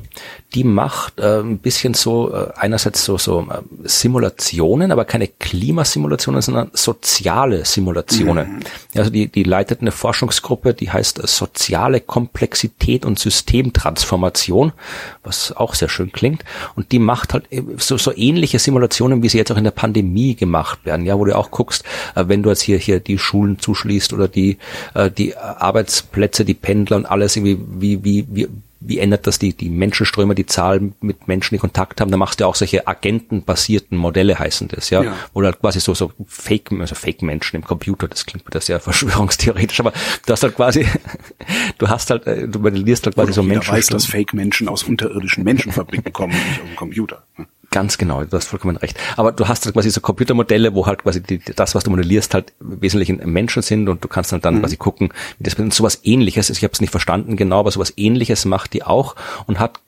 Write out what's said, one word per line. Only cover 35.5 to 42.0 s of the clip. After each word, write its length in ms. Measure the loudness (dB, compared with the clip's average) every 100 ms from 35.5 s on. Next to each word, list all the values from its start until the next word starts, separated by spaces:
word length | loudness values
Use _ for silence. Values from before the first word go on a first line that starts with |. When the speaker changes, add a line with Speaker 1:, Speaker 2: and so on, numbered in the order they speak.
| 2
Speaker 1:
quasi 220 | 0 0
so, 120 | 0
so 200 | 0 -2 -6 -18
Fake, 440 | -10 -2 -2 -2 -6
also 160 | -6 -6
Fake-Menschen 640 | -6 -4 -4 -4 -6 -6
im 80 | -4
Computer, 420 | -4 -4 -4 -6
das 180 | -6 -10
klingt 220 | -12 -8
wieder 140 | -6
sehr 180 | -4 -4
<laughs> 0 |
verschwörungstheoretisch, 1040 | -2 -2 0 0 0 0 0 0 0 0
aber 100 | 0 -2 -6 -4 -2
du 60 |
hast 120 | 0
halt 120 | 0 2
quasi, 300 | 2 4 2 0 -6 -16 -18
<laughs> 440 | -16 -8 -6 -4 -2
du 120 | 0
hast 200 | 0